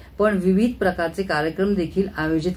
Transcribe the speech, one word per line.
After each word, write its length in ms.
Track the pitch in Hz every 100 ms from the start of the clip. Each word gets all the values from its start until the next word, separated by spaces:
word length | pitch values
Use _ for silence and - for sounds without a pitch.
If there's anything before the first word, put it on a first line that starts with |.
| - -
पण 200 | 214 196
विविध 280 | 180 190 240 240
प्रकारचे 440 | 190 180 165 165
कार्यक्रम 500 | 185 151 160 160 202
देखील 340 | 190 156 190 196 -
आयोजित 360 | 156 160 170